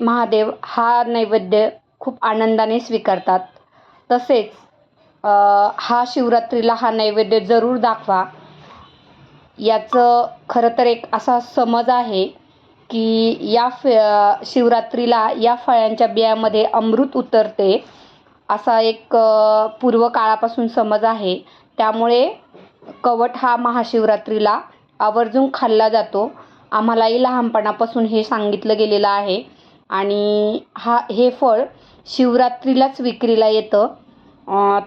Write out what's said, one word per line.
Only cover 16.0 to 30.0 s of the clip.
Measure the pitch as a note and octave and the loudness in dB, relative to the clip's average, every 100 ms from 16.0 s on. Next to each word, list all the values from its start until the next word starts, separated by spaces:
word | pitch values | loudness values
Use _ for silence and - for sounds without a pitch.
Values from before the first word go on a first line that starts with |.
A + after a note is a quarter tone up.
| A3+ | 0
बियामध्ये | G3+ A3 A3 A3 G#3+ | 2 0 0 0 0
अमृत | G#3+ A3+ A3 A3+ C#4 B3+ | 0 0 0 0 0 -2
उतरते, | B3+ A3 G#3+ - G3 G#3+ - - - _ _ _ - | 0 0 0 0 0 0 -4 -20 -20 _ _ _ -8
असा | G#3+ B3+ A3+ | -4 0 2
एक, | A3+ A3 - A#3 | 0 -2 -2 2
अ, | A3 A3 G#3+ G#3+ A3 | 4 4 4 2 0
पूर्व | A3 B3+ A3+ A#3 | -2 0 2 2
काळापासून | A#3 A3 A3 A3+ A#3 A3+ | 0 0 0 -2 -2 -2
समज | B3 G#3+ G#3+ | -2 0 0
आहे. | A3 A3+ F#3+ F#3 - _ _ - | 0 -2 -4 -6 -8 _ _ -2
त्यामुळे | A3 A3+ A#3 A#3+ D#4 - _ - - _ - - | -2 0 2 2 0 -4 _ -20 -20 _ -20 -6
कवठ | B3 A#3 B3 - | -2 0 -2 -2
हा | B3 A#3+ | -2 0
महाशिवरात्रीला | B3 A#3+ A#3 A#3 A3 G#3 G#3+ G#3+ G#3 A#3+ - _ _ _ | 0 -2 -2 0 0 0 -2 -2 0 -2 -6 _ _ _
आवर्जून | G#3+ G#3+ A#3 B3 C4+ | -2 0 0 0 -2
खाल्ला | - A#3+ A3 A3 | -2 0 2 2
जातो. | A3 G#3 G3 A#3 - - _ _ | 0 -2 -4 -6 -8 -20 _ _
आम्हालाही | G#3+ A3 A3+ A3 A#3+ | -4 0 0 0 2
लहानपणापासून | B3+ B3+ A#3 A3+ G#3+ G#3+ A3+ A#3 A3 | 0 0 -2 -2 -2 -2 -4 -2 0
हे | A3 | -2
सांगितलं | G#3+ A3+ G#3 G3+ A3 G#3+ | -2 -2 -2 -4 -2 0
गेलेलं | G#3+ G#3 G3+ | 0 2 0
आहे | G3+ G3+ G3 - _ _ _ _ | 0 -2 -6 -8 _ _ _ _
आणि | F#3+ | -6